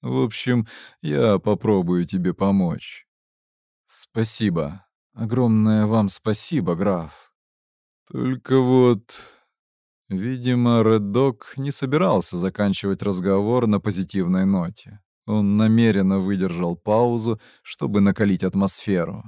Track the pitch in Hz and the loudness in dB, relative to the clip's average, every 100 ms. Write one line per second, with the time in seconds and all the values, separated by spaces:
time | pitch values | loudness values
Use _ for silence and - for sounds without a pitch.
0 | - 131 127 - - 123 110 - - _ | -4 -2 -2 -4 -2 0 -2 -8 -20 _
1 | - 143 117 101 95 101 110 101 87 90 | -6 0 2 2 0 -2 2 0 2 -2
2 | 87 95 90 85 98 98 90 82 - - | -2 -2 -4 -2 0 2 0 -4 -10 -20
3 | _ _ _ _ _ _ _ _ _ - | _ _ _ _ _ _ _ _ _ -16
4 | - - 113 - 110 85 73 95 _ _ | -10 -4 -4 -2 -2 -2 -4 -8 _ _
5 | _ - 110 117 123 110 107 107 107 113 | _ -10 -4 0 2 4 4 2 2 2
6 | 104 - - 104 - 160 90 85 98 92 | 0 -2 -4 -4 -2 -2 -2 -2 0 -2
7 | 80 - _ _ _ _ _ _ _ _ | -6 -16 _ _ _ _ _ _ _ _
8 | _ 131 127 127 - 135 127 127 123 113 | _ -6 -4 -6 0 2 4 6 6 4
9 | _ - - _ _ _ _ _ _ _ | _ -20 -20 _ _ _ _ _ _ _
10 | _ 95 110 127 123 123 120 117 110 110 | _ -6 -6 -4 0 2 4 4 4 4
11 | 101 107 135 120 - - 139 139 131 147 | 2 0 0 -2 -12 -10 -8 -6 -2 0
12 | 185 117 87 90 92 - 104 95 101 95 | 2 0 -2 -4 -4 -2 -2 -2 -4 -4
13 | 104 92 92 95 101 123 117 101 98 92 | -4 -2 0 0 0 0 2 0 -2 -4
14 | 95 98 87 92 95 98 85 98 - 104 | -4 -4 0 0 2 0 -2 -10 -20 -20
15 | _ _ - 107 101 104 110 113 117 101 | _ _ -4 -2 0 2 4 4 4 4
16 | 95 98 95 101 95 85 87 85 - 107 | 2 2 0 -2 -2 -2 -4 -4 0 2
17 | 120 120 113 110 - _ - - 135 104 | 2 0 -4 -6 -8 _ -20 -8 -4 2
18 | 101 95 104 95 95 95 98 - - 95 | 2 2 0 0 -2 -2 -2 -4 -2 -2
19 | 82 - | -2 -8